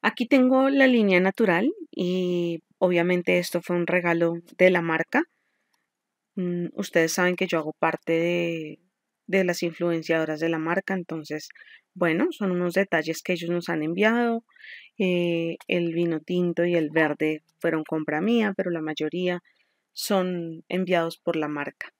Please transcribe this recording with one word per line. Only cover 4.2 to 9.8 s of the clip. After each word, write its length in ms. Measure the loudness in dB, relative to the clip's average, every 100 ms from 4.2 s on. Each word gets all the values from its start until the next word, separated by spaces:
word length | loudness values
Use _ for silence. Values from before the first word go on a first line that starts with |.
| 0 -2 -10 4
de 140 | 4
la 100 | 6
marca. 420 | 0 -2 0 0 -2 _ _ _ _ _ _ _ _ _ _ -6
Mm, 340 | -4 -4 -6
ustedes 400 | -8 -2 0 2
saben 220 | 2 0 0
que 100 | -2
yo 140 | -2
hago 140 | -4
parte 400 | -2 -2 -2 -2
de, 680 | 0 0 0 -2 -4 -10 -14 _ _ _ _ -2
de 160 | 0
las 200 | 0 0
influenciadoras 760 | -4 -2